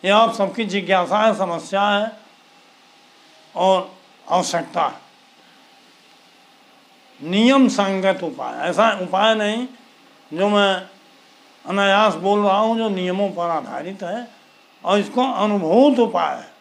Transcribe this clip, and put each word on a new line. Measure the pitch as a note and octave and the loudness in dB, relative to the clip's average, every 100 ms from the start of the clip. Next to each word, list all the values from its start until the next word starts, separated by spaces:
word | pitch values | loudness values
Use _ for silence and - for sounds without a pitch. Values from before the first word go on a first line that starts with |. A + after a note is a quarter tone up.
ये | F#3 | 2
आप | G#3 A3+ | 4 4
सबकी | A3+ G3 G3 G#3+ | 2 -4 -2 -4
जिज्ञासा | G3 F3 F#3+ E3+ G3+ | -4 0 0 2 2
है, | A3 G#3 | 2 0
समस्या | F#3 E3+ E3 G3 G3+ | -4 -6 -4 -2 0
है | G3+ A3 G#3+ - _ _ _ _ _ _ _ _ _ _ _ _ - | 0 -4 -8 -20 _ _ _ _ _ _ _ _ _ _ _ _ -2
और | F#3 F#3+ - - _ _ - | 2 2 -2 -16 _ _ -2
आवश्यकता | F3 F3 E3+ D3+ E3+ | -2 0 -4 -4 -4
है। | D3 - - _ _ _ _ _ - _ _ _ _ _ _ _ _ _ _ _ _ _ _ - | -4 -6 -20 _ _ _ _ _ -20 _ _ _ _ _ _ _ _ _ _ _ _ _ _ -18
नियम | D3+ F#3+ A#3 C4+ B3 | -4 2 4 6 4
संगत | - G3 F#3+ F#3+ F#3 | 2 0 0 0 -2
उपाय, | E3 - B2 B2 D#3 | -4 -8 -10 -6 -4
ऐसा | F#3+ A3+ G3 | 2 2 2
उपाय | F3+ F#3 A3 A3 | -4 0 2 2
नहीं | G#3 A3 B3+ - _ _ _ _ _ | -2 -4 -8 -12 _ _ _ _ _
जो | D#3 G3+ | -4 0
मैं | G#3 G3+ F#3 F#3 - _ _ _ _ _ _ - | 2 2 0 -6 -20 _ _ _ _ _ _ -6
अनायास | G3 G3+ G3 G#3+ E3 | -2 2 4 2 0
बोल | F#3 G#3 | 0 2
रहा | G#3 G3 | 2 2
हूँ, | A3 A3+ | 2 0
जो | A3 | -2
नियमों | F#3+ F3+ F#3 G3+ | -2 -4 -2 -4
पर | E3+ E3+ | -4 -4
आधारित | D#3+ B2 B2+ E3 G3 | -4 -6 -10 -10 -10
है | F3 G#3+ A#3+ - _ _ _ _ | -10 -10 -12 -20 _ _ _ _
और | - G3+ | -2 0
इसको | G3+ B3 | 0 -2
अनुभूत | C4 G#3+ G#3 G#3 D#3+ G3 C#4+ B3 | -2 -2 -2 0 2 4 6 4
उपाय | A3+ F3+ D#3+ C3+ | 0 0 -4 -6
है। | - - | -12 -20